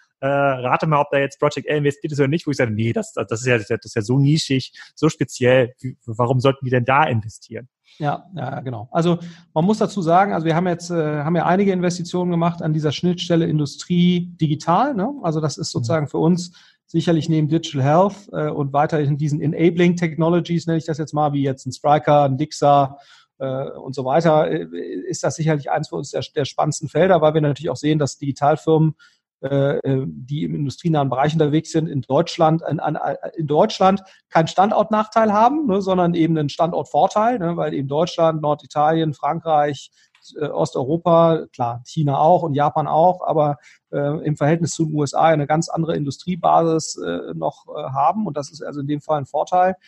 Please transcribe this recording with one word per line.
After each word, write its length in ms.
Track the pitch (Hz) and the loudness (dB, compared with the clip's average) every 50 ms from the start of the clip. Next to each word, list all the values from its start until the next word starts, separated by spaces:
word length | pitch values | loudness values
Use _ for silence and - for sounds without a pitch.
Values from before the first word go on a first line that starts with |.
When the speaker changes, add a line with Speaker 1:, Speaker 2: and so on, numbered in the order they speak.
| _ _ _ _ | _ _ _ _
Speaker 1:
äh, 80 | 135 139 | -4 -2
rate 600 | 143 139 139 139 135 127 123 127 139 165 - 160 | 0 2 2 2 0 0 -2 0 0 0 0 2
mal, 140 | 151 143 | 2 2
ob 80 | 147 - | 2 2
da 60 | - 139 | 2 0
jetzt 200 | 139 139 - - | 0 0 -2 0
Project 280 | - 147 - 143 135 - | -2 -2 0 -2 -4 -2
L 120 | 147 151 | -2 0
investiert 340 | 147 143 143 - - 160 151 | 0 0 -2 -2 -4 -6 -2
ist 60 | 139 | 0
oder 100 | 143 135 | 0 2
nicht, 180 | 147 170 - 151 | 0 -2 -2 -2
wo 40 | |
ich 60 | 139 - | -2 0
sage, 140 | 131 113 | 0 0
nee, 220 | 107 104 113 117 127 | 0 0 0 0 0
das, 180 | 226 202 - - | -2 -4 -6 -6
das 280 | 131 117 - 120 110 | -6 -6 -4 -4 -4
ist 40 | 123 | 0
ja, 120 | 131 123 113 | 2 0 2
das 120 | 104 - | 0 -2
ist 260 | 117 110 - 110 - | -6 -6 -6 -6 -6
ja 60 | 120 | -4
so 160 | 104 107 127 139 | -2 0 2 2
nischig, 560 | 139 139 151 160 - - 139 131 - - - - - - _ | 4 4 2 2 0 0 -2 -2 -4 -6 -12 -20 -20 -20 _
so 140 | - 147 160 | 0 0 0
speziell, 640 | - - 151 - - - 123 123 127 131 127 113 - _ | 0 0 -4 -6 -4 0 2 4 4 4 4 2 -2 _
wie, 160 | - 131 127 _ _ | -14 -14 -14 _ _
warum 340 | - 113 107 123 117 135 127 | -10 -4 -2 0 0 2 2
sollten 240 | 113 135 135 - - | 2 2 0 0 -2
die 80 | 127 | 0
denn 140 | 127 123 120 | 0 0 2
da 180 | - 131 143 156 | 2 4 4 4
investieren? 640 | - 127 110 104 110 - - _ - 120 110 120 - _ _ _ _ _ - | 2 0 -2 -4 -6 -10 -18 _ -16 -16 -16 -16 -16 _ _ _ _ _ -6
Speaker 2:
Ja, 260 | 156 143 - - - - 196 | -4 -4 -4 -4 -8 -12 -12
ja, 280 | 151 135 127 131 - | -10 -10 -8 -8 -10
genau. 260 | 123 127 123 107 123 - | -10 -10 -10 -10 -10 -6
Also 280 | - 170 165 175 175 175 - - - - - _ - | -2 0 2 2 0 -2 -4 -10 -18 -20 -16 _ -2
man 120 | 156 165 | 0 2
muss 120 | 196 220 214 | 2 2 2
dazu 240 | 220 - - 208 | 0 -2 -2 -2
sagen, 320 | 170 160 170 180 202 202 202 | 0 4 4 4 4 4 0
also 120 | 175 156 | -2 -2
wir 100 | 160 156 | 0 0
haben 120 | 165 180 185 | 0 0 0
jetzt, 220 | 170 170 175 170 | -2 -4 -6 -6
äh, 300 | 175 165 156 151 151 151 143 | -4 -2 -2 -2 -2 -4 -2
haben 120 | 156 175 | -2 0
ja 100 | 165 147 | 0 2
einige 280 | 151 175 190 208 196 185 | 2 2 2 2 2 0
Investitionen 580 | 180 175 180 170 180 170 175 - 180 180 175 | 0 0 -2 -2 -4 -6 -6 -4 -4 -2 0
gemacht 300 | 175 170 170 170 170 170 | 0 0 0 0 -2 -2
an 120 | 165 160 156 | -2 -2 -2
dieser 180 | 160 151 151 | 0 0 -2
Schnittstelle 540 | 139 - - 180 180 175 175 - 175 165 165 | -2 0 0 -2 -2 -2 -2 0 0 0 2
Industrie 880 | 165 156 151 147 139 - - - - 180 175 175 180 180 180 175 180 175 - | 2 0 0 -2 -2 -6 -8 -6 -2 2 2 4 4 4 2 -2 -6 -6 -2
digital, 540 | 160 147 156 160 - - 170 190 240 285 285 | -2 -2 -2 -2 0 0 2 2 2 0 0
ne? 180 | 196 180 254 294 277 | -2 -2 -4 -4 -4
Also 200 | 202 170 151 160 | -4 -4 -2 -2
das 160 | 151 151 - - | -2 -4 -4 -6
ist 160 | 165 - - | -8 -6 -6
Speaker 1:
Mhm. 60 | 165 | -4
Speaker 2:
sozusagen 280 | 123 113 165 156 147 139 | -4 -2 0 -2 -2 -2
für 100 | - - | -2 0
uns 360 | - 165 180 170 175 - - - _ _ _ _ _ _ | 2 2 2 2 0 -6 -14 -20 _ _ _ _ _ _
sicherlich 400 | - 165 156 175 170 160 143 - | -4 -2 0 2 2 2 2 2
neben 220 | 160 156 151 139 | 0 0 2 2
Digital 340 | 156 165 165 - - 139 131 | 0 -2 -2 -2 -4 0 2
Health, 460 | 139 151 170 190 202 202 - - - | 4 4 4 4 2 0 -6 -14 -10
äh, 180 | - 165 151 151 | -6 -4 -4 -4
und 220 | 156 156 147 139 | -2 -4 -4 -2
weiterhin 460 | 135 143 151 156 170 151 151 139 147 139 | 0 0 0 2 0 0 0 0 0 0
diesen 240 | 151 147 143 160 | -2 -2 -2 -2
Enabling 540 | 165 147 175 - 160 175 170 165 175 175 180 | -2 -2 0 2 2 2 4 4 2 2 2
Technologies, 720 | 175 175 165 156 139 160 165 175 175 160 - 170 165 - 170 | 2 -2 -4 -2 0 0 2 2 2 0 0 -2 -2 -2 0
nenne 100 | 165 160 | -2 -2
ich 80 | 156 | -2
das 140 | - 156 135 | -4 -6 -6
jetzt 140 | 160 139 - | -6 -6 -2
mal, 200 | 151 151 147 143 | 0 0 0 0
wie 100 | 143 135 | 0 -2
jetzt 220 | 139 131 131 - | -2 -2 -4 -8
ein 80 | 127 123 | -12 -10
Spryker, 500 | - - 147 147 151 151 - 147 147 147 | -4 0 2 2 2 4 4 4 4 4
ein 140 | 139 135 127 | 4 2 -2
Dixa, 600 | 151 151 - - 151 143 143 143 143 139 139 - - _ - - _ _ _ - | -4 -6 -4 0 4 4 6 6 4 2 -2 -10 -20 _ -20 -20 _ _ _ -10
äh, 300 | 139 135 131 131 139 - | -8 -6 -6 -6 -8 -8
und 220 | - - - 143 131 | -10 -12 -12 -12 -8
so 120 | 139 127 | -6 -4
weiter, 440 | 127 135 165 165 170 156 151 160 - | 0 2 2 4 4 4 4 4 2
äh, 160 | 156 160 120 160 165 - - - - - - - | 0 -4 -6 -6 -8 -10 -8 -8 -8 -8 -8 -8
ist 160 | 165 - - | -6 -4 -4
das 120 | 156 - | -4 -2
sicherlich 340 | - 156 160 156 143 135 - | -2 0 0 0 0 -2 -2
eins 200 | - 156 151 - | -4 -4 -4 -4
für 80 | - 165 | -8 -8
uns 140 | 151 - | -8 -6
der, 120 | - 151 131 - - | -6 -8 -8 -6 -4
der 100 | 151 139 | -4 -4
spannendsten 420 | - - - 151 156 147 - 160 135 | -4 -2 -2 -2 -2 -2 -4 -6 -4
Felder, 340 | - 151 170 190 190 165 | 0 2 2 4 4 4
weil 120 | 156 151 151 | 4 4 2
wir 80 | 160 | 2
natürlich 280 | 151 147 143 - 147 170 | 2 0 0 -2 -4 -6
auch 60 | 135 | -6
sehen, 240 | - - 147 156 156 | -4 0 0 0 2
dass 180 | 143 131 - - | 0 -2 -4 -6
Digitalfirmen, 760 | 147 139 135 - 143 143 156 151 - 160 160 156 160 160 151 _ _ - _ _ _ _ _ _ | -6 -6 -4 0 2 2 2 2 2 2 4 4 4 2 0 _ _ -20 _ _ _ _ _ _
äh, 360 | - 139 139 139 139 139 151 - | -6 -2 0 0 0 0 0 -2
äh, 260 | - 135 135 131 135 170 | -2 -2 -2 -2 -2 -6
die 360 | 156 143 131 123 143 151 165 | -8 -12 -10 -8 -6 -6 -4
im 120 | 160 160 | -4 -4
industrienahen 540 | 160 147 135 - - - 175 160 147 139 135 | -4 -4 -6 -6 -4 -2 0 0 2 0 0
Bereich 240 | 127 123 139 151 151 | 0 0 0 0 2
unterwegs 380 | 165 156 147 143 156 156 - | 2 2 2 2 0 0 0
sind, 160 | - 160 156 170 | -2 -2 -2 -2
in 140 | 160 135 | -2 -4
Deutschland, 600 | 120 - 131 151 170 - - - 165 160 160 165 - - | -4 0 2 0 0 0 0 2 2 4 4 2 0 -2
in, 100 | 143 - | -4 -2
an, 180 | - 151 156 - - - 139 - - - - | -2 -2 -4 -2 -4 -4 -6 -6 -8 -10 -8
in 120 | - 156 139 | -6 -4 0
Deutschland 540 | 147 156 196 220 - - 190 190 196 196 - - - _ _ _ | 2 2 2 2 2 2 4 4 4 2 -2 -8 -20 _ _ _
keinen 180 | - 170 165 165 | 2 2 2 2
Standortnachteil 840 | - - 190 214 214 214 208 208 214 214 214 - - 226 220 220 202 | 2 2 2 2 4 2 0 2 0 -2 0 0 2 2 2 4 4
haben, 320 | 208 226 247 285 311 311 | 4 4 4 2 2 0
ne, 160 | 254 185 202 | 0 0 0
sondern 320 | 190 190 185 180 180 170 170 | 0 0 0 2 2 2 2
eben 240 | 170 160 165 165 156 | 2 2 2 2 0
einen 100 | 147 143 | 0 -2
Standortvorteil, 920 | - - 165 160 175 165 143 - - 147 165 196 - 214 214 233 254 247 | -2 -2 -2 0 0 -2 -4 -2 0 0 0 0 0 0 0 0 0 0
ne, 180 | 170 170 170 165 | -2 -4 -2 -2
weil 160 | 160 151 165 | -4 -4 -4
eben 160 | 151 139 131 | -4 -4 -2
Deutschland, 520 | 143 151 175 170 - - 165 160 160 156 | -2 -2 -2 -2 0 0 2 2 2 0
Norditalien, 720 | 151 147 147 147 - - - 147 147 156 165 165 160 160 139 | 0 -2 -2 -2 -4 -6 -2 0 2 2 2 2 0 -2 -4
Frankreich, 760 | - - 143 160 165 - 165 156 147 147 147 143 139 - - _ _ _ _ _ _ _ - - - | -4 -4 -4 -4 -4 -2 0 2 2 2 2 -2 -6 -10 -18 _ _ _ _ _ _ _ -16 -10 -6
äh, 60 | 151 | -6
Osteuropa, 1040 | 143 - 165 165 - - - 131 123 160 170 - 180 165 165 170 165 165 156 - - | -4 -2 -2 -2 -2 -2 -2 -2 -2 -2 -2 2 4 4 6 6 4 4 0 -2 -6
klar, 300 | _ - 123 120 120 120 123 | _ -6 -6 -4 -6 -8 -12
China 340 | - - 160 151 143 135 147 | -10 -4 -2 0 0 2 2
auch 240 | 151 160 180 170 170 | 4 4 4 2 2
und 100 | 160 139 | 0 -2
Japan 340 | 139 143 151 - 156 147 151 | 0 0 0 0 -2 -2 0
auch, 340 | 151 156 165 180 180 180 | 2 2 4 2 2 0
aber, 360 | - - 156 160 147 147 143 - _ - - _ _ _ | -2 -2 0 0 0 0 -2 -4 _ -20 -20 _ _ _
äh, 340 | - 147 143 143 147 160 - | -4 -4 -2 -2 -2 -4 -2
im 120 | 156 151 - | -4 -2 0
Verhältnis 340 | 151 143 165 165 170 139 | 2 2 2 2 0 -2
zu 140 | - - 165 | -2 -2 -4
den 100 | 156 151 | -2 -2
U 80 | 147 147 | -2 -2
S 100 | 139 - | -2 0
A 120 | 156 151 | 2 4
eine 200 | 165 160 151 143 | 4 4 2 2
ganz 220 | 135 151 160 165 - | 0 0 -2 -2 -2
andere 300 | - 165 160 151 170 165 | -4 -4 -4 -2 -2 -4
Industriebasis, 960 | 151 139 131 - - 175 180 170 165 160 156 160 170 165 160 160 - - - | -4 -6 -6 -8 -6 -8 -6 -2 2 2 4 4 4 2 0 -2 -2 -6 -8
äh, 380 | - - 170 170 170 - 165 165 | -8 -6 -6 -6 -6 -6 -8 -8
noch, 300 | 160 160 151 - _ _ 160 | -6 -6 -6 -6 _ _ -16
äh, 220 | 170 151 151 151 | -12 -10 -10 -6
haben 340 | 131 139 139 156 - 220 214 | -4 0 0 0 0 -2 -4
und 120 | 180 139 151 | -6 -6 -6
das 120 | - - | -8 -10
ist 140 | - 143 - | -10 -14 -12
also 160 | - 143 147 | -10 -8 -8
in 80 | 139 139 | -6 -4
dem 140 | 147 147 | -6 -6
Fall 160 | - - 156 147 | -4 -2 -4 -4
ein 80 | 135 | -4
Vorteil. 500 | - - 147 165 - 180 180 180 185 190 - _ | -4 -4 -6 -4 0 2 2 2 2 0 -2 _